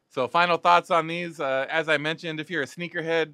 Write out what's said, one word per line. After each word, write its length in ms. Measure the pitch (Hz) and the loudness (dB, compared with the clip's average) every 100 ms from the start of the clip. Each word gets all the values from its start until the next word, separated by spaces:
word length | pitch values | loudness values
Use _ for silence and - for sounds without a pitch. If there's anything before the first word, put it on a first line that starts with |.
| _ | _
So 180 | 139 123 | -4 0
final 300 | 170 175 165 | 2 2 2
thoughts 340 | 180 175 170 | 6 4 4
on 160 | 170 160 | 0 0
these. 320 | 170 175 160 | -4 -8 -6
Uh, 260 | 139 131 135 | -2 -2 -2
as 220 | 160 156 | -2 0
I 80 | 147 | 0
mentioned, 420 | 151 165 175 156 | 0 -6 -8 -8
if 120 | 156 | -6
you're 100 | 165 | -6
a 60 | 131 | -6
sneakerhead 640 | - 175 170 165 165 156 | -8 -10 -6 -2 -2 -2